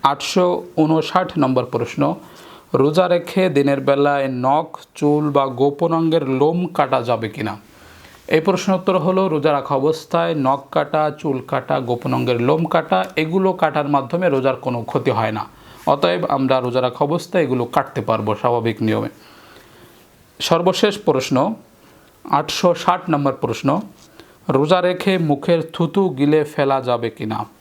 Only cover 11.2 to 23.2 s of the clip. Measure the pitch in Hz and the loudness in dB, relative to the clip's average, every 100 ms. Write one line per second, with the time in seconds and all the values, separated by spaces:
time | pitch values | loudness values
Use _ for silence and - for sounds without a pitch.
11.2 | 160 131 123 135 - 139 123 120 135 127 | -4 -4 -2 -6 -2 -4 -2 -4 -2 -2
12.2 | 123 120 123 160 165 170 - 185 185 - | 0 2 2 2 2 0 0 -2 -2 -4
13.2 | 160 185 190 170 160 151 143 143 127 170 | -2 0 0 0 0 0 0 0 0 0
14.2 | 180 139 131 127 131 120 113 147 117 110 | 2 2 0 -2 -4 -4 -2 -2 0 0
15.2 | 110 107 107 - - - - 143 175 175 | 0 -2 -8 -14 -20 -6 0 2 2 0
16.2 | 170 135 131 131 123 123 123 123 147 170 | -2 0 2 0 0 0 -2 0 -2 -2
17.2 | - 190 143 123 120 - 135 - 107 110 | -2 0 0 0 0 -2 -2 -6 -2 -2
18.2 | 107 104 123 120 113 107 110 107 110 - | 0 0 0 0 0 -2 -2 -2 -4 -12
19.2 | - - - - - - - - - _ | -20 -20 -20 -20 -20 -20 -20 -20 -20 _
20.2 | _ _ - 165 175 180 208 208 - 131 | _ _ 0 2 2 2 0 0 0 0
21.2 | - 127 156 226 - _ - - - _ | 0 0 0 -4 -16 _ -20 -20 -20 _
22.2 | - 143 147 - 180 170 - 180 175 151 | -2 -2 -2 0 2 2 0 0 0 0